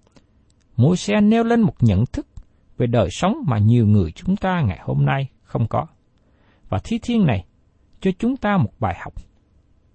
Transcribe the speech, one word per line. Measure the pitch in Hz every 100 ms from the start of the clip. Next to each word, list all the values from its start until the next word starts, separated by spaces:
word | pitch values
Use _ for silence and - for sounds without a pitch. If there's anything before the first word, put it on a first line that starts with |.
| _ _ _ _ _ _ _ -
Môi-se | 139 180 - 214
nêu | 208 226
lên | 233 233
một | 196 -
nhận | 117 92 120
thức | - - - - _ _ -
về | 120
đời | 120 85
sống | - 180 311 190
mà | 110
nhiều | 107 120 104
người | 104 82
chúng | - - 196
ta | 190 175
ngày | 117 82
hôm | - 135 139
nay | 135 139 _
không | _ 131 113
có. | 117 165 _ _ _ _ _ _ _ -
Và | 95
Thi | - 226
Thiên | - 233 165
này | 98 - _ _ _ _ _
cho | 190 185
chúng | 233 269
ta | 208 196
một | 107 -
bài | 101 87
học | - - - _ _ _ _ _ _